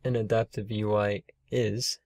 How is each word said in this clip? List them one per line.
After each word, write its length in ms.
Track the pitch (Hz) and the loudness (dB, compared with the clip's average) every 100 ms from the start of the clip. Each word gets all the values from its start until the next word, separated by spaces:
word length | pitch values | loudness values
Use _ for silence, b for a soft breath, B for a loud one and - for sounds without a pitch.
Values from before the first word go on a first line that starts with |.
an 100 | 127 | -2
adaptive 560 | 120 107 113 110 - 104 | -2 2 2 0 -6 -6
U 240 | 107 107 | -4 0
I 300 | 104 104 101 - _ _ | 2 2 -2 -8 _ _
is 480 | 123 110 107 - - | -2 0 -2 -4 -6